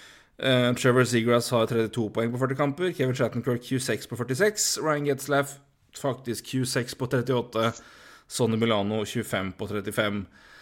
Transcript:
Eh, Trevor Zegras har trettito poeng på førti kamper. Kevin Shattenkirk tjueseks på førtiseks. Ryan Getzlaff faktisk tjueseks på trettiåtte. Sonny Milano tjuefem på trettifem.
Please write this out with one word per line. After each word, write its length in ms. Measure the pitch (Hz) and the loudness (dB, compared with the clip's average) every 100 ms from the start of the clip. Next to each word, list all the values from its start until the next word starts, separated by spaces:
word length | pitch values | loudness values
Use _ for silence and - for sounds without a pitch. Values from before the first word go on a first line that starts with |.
| - - _ - | -20 -20 _ -4
Eh, 340 | 135 127 123 | 2 4 4
Trevor 300 | 123 135 123 | 2 4 6
Zegras 460 | 120 120 113 120 117 | 4 4 4 2 4
har 160 | 120 113 | 2 2
trettito 420 | 117 113 123 107 | 2 0 -2 -2
poeng 220 | 113 117 | 0 -2
på 80 | 123 | 0
førti 160 | 131 135 | -2 0
kamper. 380 | 147 139 180 170 | -2 0 -2 0
Kevin 180 | 127 | 0
Shattenkirk 480 | 127 135 120 120 120 | 2 0 0 -2 -2
tjueseks 460 | - 131 127 110 - | -2 -2 -2 -4 -4
på 80 | 113 | -6
førtiseks. 600 | 120 127 208 208 - - | -4 0 0 0 -2 -2
Ryan 240 | 147 147 143 | 0 0 0
Getzlaff 520 | 139 - 143 139 - _ _ _ | -2 0 0 0 -6 _ _ _
faktisk 520 | - 143 127 - 110 - | -6 -4 -4 -6 -8 -4
tjueseks 480 | 131 127 131 120 | -2 0 -2 -4
på 120 | - 127 | -6 -2
trettiåtte. 680 | 131 123 123 120 110 113 113 - - - - - | 0 0 0 0 0 0 -2 -10 -20 -20 -20 -10
Sonny 300 | - 120 110 | 0 2 2
Milano 460 | 117 107 101 110 | 2 2 2 -2
tjuefem 480 | 104 117 110 101 95 | -2 -4 -4 -2 -4
på 140 | 92 101 | -6 -6
trettifem. 560 | 104 101 104 107 101 95 - - - | -4 -4 -2 0 -2 -6 -14 -20 -20